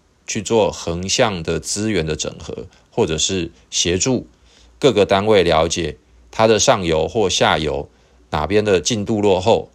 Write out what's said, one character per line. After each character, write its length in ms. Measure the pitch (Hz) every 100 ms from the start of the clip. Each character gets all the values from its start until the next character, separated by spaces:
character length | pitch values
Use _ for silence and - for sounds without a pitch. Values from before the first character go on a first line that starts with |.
| _ _ -
去 140 | 113
做 280 | 95 113 90
横 380 | 82 - 85 95
向 340 | - 120 92
的 160 | 80 82
资 300 | - 101 110
源 160 | 95 78
的 120 | 73
整 180 | - -
合， 300 | - - - _ _
或 140 | - 95
者 120 | 80
是 340 | - 95 82 - _
协 260 | - 90 92
助 300 | 135 117 - _ _ _ _ _
各 140 | -
个 140 | 101 98
单 200 | 98 107
位 160 | 104
了 260 | 85 80 85
解 300 | 87 78 71 _ _ _
它 160 | - 113
的 140 | 107
上 240 | - 113
游 240 | 85 78 80
或 220 | 117 95
下 280 | - 117 82
游 320 | 76 69 69 _ _ _ _
哪 160 | 76 78
边 180 | 104
的 160 | 104 90
进 240 | 85 110 101
度 160 | 110
落 200 | 101 92
后， 300 | 98 92 -